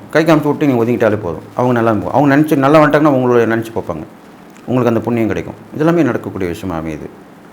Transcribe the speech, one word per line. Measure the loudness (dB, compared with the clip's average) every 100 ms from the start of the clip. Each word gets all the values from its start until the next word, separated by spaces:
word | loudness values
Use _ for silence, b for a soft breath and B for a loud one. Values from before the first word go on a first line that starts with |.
| -4
கை | -2 2
காமிச்சு | 2 0
விட்டு | 0 0
நீங்க | 0 0
ஒதுங்கிட்டாலே | 0 0 0
போதும். | -4 -10 -8 -2
அவங்க | 0
நல்லா | 2 0
இருக்கும். | 0 0
அவங்க | 0 2 2
நினைச்சு | 2 2
நல்லா | 4 4
வந்துட்டாங்கன்னா, | 4 4 4
உங்களுடைய | 2 2 2 2 0
நினைச்சு | -4 -8
பார்ப்பாங்க. | -8 -8 -10 -18 -20 -20 -20 -20 -4
உங்களுக்கு | 0 2
அந்த | 0
புண்ணியம் | 0 -2 -2
கிடைக்கும். | -2 -8 -14 -14 -4
இதெல்லாமே | 0 2
நடக்கக்கூடிய | 0 -2 -6 -6 -6
விஷயமா | -6 -8 -6
அமையுது. | -8 -10 -12 -18 -20 -20 -20